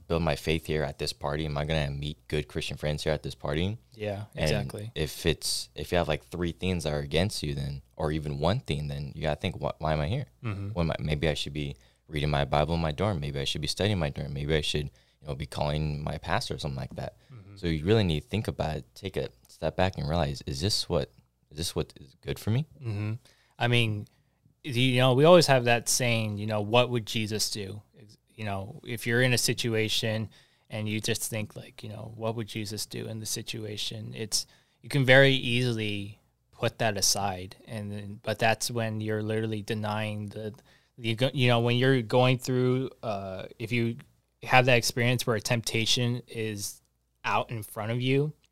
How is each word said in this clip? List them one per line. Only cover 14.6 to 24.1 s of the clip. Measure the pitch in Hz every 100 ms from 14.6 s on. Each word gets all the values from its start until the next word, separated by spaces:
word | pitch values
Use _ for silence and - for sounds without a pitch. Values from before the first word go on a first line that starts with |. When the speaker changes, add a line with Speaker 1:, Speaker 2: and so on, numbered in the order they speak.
Speaker 1:
should, | 76 76 71 - _ _
you | 73
know, |
be | 67 78
calling | - 73 76 76 73
my | 76 76
pastor," | - 98 -
or | 71
something | 78 67
like | 65 -
that. | - - -
Speaker 2:
Mm-hmm. | 123 98 101
Speaker 1:
So | 90
you | 80
really | 82 113
need | 95 76
to | -
think | 98 -
about | - 78 71
it, | -
take | - 98 -
a | 67 - -
step | - 80 -
back | 92 -
and | 71
realize, | 85 73 67 -
is | 69
this | 92 - -
what, | 85 65 _ _ _ _
is | 73
this | 80
what | - 73 -
is | - _
good | - 71
for | -
me? | 120 160 -
Speaker 2:
Mm-hmm. | 123 104 107 113 - _ _ -
I | 120
mean, | 120 113 104 104